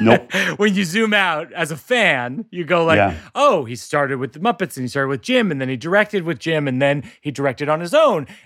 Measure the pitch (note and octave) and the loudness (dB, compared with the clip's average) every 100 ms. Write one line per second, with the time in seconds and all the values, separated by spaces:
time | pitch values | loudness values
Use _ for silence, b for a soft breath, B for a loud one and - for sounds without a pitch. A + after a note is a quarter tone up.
0 | A2 A#2 - F#3+ F#3+ D#3+ G#3 F#3+ F3+ G3 | 4 4 2 -4 -2 0 0 2 0 0
1 | A3 G#3 F#3 D#3 E3+ - D#3+ D#3 - B3 | 2 2 2 -2 -6 -6 -6 -6 -2 2
2 | F#3+ C#3 B2 C#3 A3+ F3+ D#3+ F3 E3 D#3 | 2 2 -2 -6 -8 -8 0 2 4 4
3 | G2 E2 B - C#4+ F#3+ A#2 A#2+ - D3 | 4 0 B 0 2 2 -2 -10 -4 -2
4 | C#3 C3+ C3 - G#3+ - F#3+ - B2+ C#3 | -2 -4 -6 -2 -2 -2 -4 -6 -4 -2
5 | C3+ C#3 - B3+ G#3+ C#3+ C3 C3 E3 G3+ | -2 -4 -2 0 0 -2 -4 -6 0 0
6 | G#3 G3+ E3 D3+ D#3+ D#3 C#3+ B2+ C#3 C#3+ | 2 -2 -4 -4 -2 -2 0 2 2 0
7 | B B D3 C3 C#3 B2 D3 D#3 E3+ C#4+ | B B -10 -4 -4 -2 -2 -2 0 2
8 | D4+ F3+ C3+ B | 4 2 -4 B